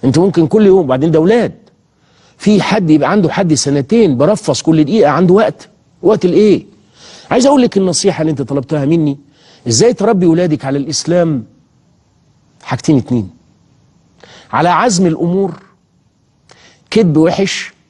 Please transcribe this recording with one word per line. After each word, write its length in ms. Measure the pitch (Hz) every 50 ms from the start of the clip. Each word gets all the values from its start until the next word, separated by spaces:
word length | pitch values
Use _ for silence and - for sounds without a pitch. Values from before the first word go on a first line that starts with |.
| -
أنت 160 | 139 127 156
ممكن 280 | 180 202 160 170 160
كل 180 | 143 - 220 214
يوم، 220 | 196 185 190 170
بعدين 240 | 131 131 127 143 170
ده 80 | 156 160
أولاد، 320 | 156 185 220 240 208 - - - _ _ _ _ _ _ _ _ _ _ _ _ _ _ _
في 240 | _ - 202 214 190
حد 280 | - - 190 220 185 156
يبقى 220 | 156 151 - 135
عنده 180 | 180 214 180 151
حد 240 | - - 196 165 156
سنتين 640 | 131 - 147 139 143 135 - 214 233 226 175 135
برفص 440 | 117 139 175 214 - - - 135 -
كل 220 | - - 160 156 151
دقيقة 280 | 135 185 226 151 143
عنده 220 | 143 147 185 175 180
وقت، 360 | 208 220 - - - - _ _ _ _ _ _ _
وقت 240 | - 165 220 160 -
الإيه؟ 400 | 180 170 180 214 214 180 120 - - _ _ _ _ _ _ - - - - - -
عايز 140 | - 247 240
أقول 160 | 277 285 277
لك 160 | 247 185 -
النصيحة 440 | 196 190 185 160 - - 196 160 -
اللي 100 | 160 160
أنت 100 | 156 131
طلبتها 440 | 139 - 139 143 127 - 156 151 139
مني، 320 | 139 165 170 156 147 139 139 - _ _ _ _ _ _ _ _
إزاي 260 | 123 113 120 202 240 233
تربي 320 | - 196 220 233 185 180
ولادك 400 | 175 160 165 180 175 151 139 -
على 120 | 135 135
الإسلام؟ 680 | 143 139 151 151 - - 156 170 180 170 165 151 127 107 - _ _ _ _ _ _ _ _ _ _ _ _ _ _ _ _ _ _ _ _ _ _ -
حاجتين 340 | - 135 120 - - 156
اتنين، 320 | 131 - - 127 120 101 92 - _ _ _ _ _ _ _ _ _ _ _ _ _ _ _ _ _ - - - - - _ -
على 160 | 123 156 175
عزم 380 | 175 160 208 254 202 175 190
الأمور، 440 | 175 160 - 170 170 175 190 196 185 160 - - _ _ _ _ _ _ _ _ _ _ _ _ _ _ _ _ _ - _ _ _ _ _ _ _
كذب 260 | - 220 226 175 147
وحش 580 | 151 160 175 175 - 196 185 - - - - _ _ _ _